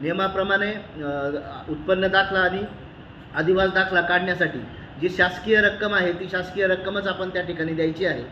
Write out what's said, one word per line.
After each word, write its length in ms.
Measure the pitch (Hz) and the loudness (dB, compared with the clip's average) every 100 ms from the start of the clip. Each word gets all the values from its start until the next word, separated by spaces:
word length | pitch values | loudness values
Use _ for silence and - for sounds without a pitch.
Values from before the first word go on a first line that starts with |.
नियमाप्रमाणे, 680 | 147 180 190 190 190 196 202 214 - 160 | -4 0 0 0 2 2 0 -6 -10 -10
अ, 260 | 147 143 143 147 - 139 - | -6 -4 -2 -4 -8 -12 -8
उत्पन्न 380 | 147 - 185 190 | -6 0 2 4
दाखला 320 | 190 190 190 | 4 4 4
आणि 220 | 180 190 214 - - - - - - 147 | 2 0 -6 -10 -16 -18 -20 -20 -10 -2
अधिवास 340 | 160 185 190 | 2 4 4
दाखला 280 | 185 190 180 | 2 2 2
काढण्यासाठी 580 | 175 180 185 175 160 123 113 - - - | 4 2 2 0 0 -2 -10 -14 -16 -4
जी 80 | 175 | -2
शासकीय 520 | 180 185 - 214 214 | 2 2 2 2 4
रक्कम 320 | 208 196 208 | 4 2 -2
आहे, 180 | 202 180 | 2 0
ती 160 | 170 190 | -2 -4
शासकीय 360 | 185 180 202 190 | -4 -4 0 2
रक्कमच 400 | 185 190 202 190 | 2 0 -4 -2
आपण 220 | 185 185 | -4 -4
त्या 120 | 180 | -4
ठिकाणी 320 | 180 170 160 | -4 -4 -2
द्यायची 320 | 160 160 156 180 | 0 0 2 0
आहे. 180 | 120 120 | -2 -6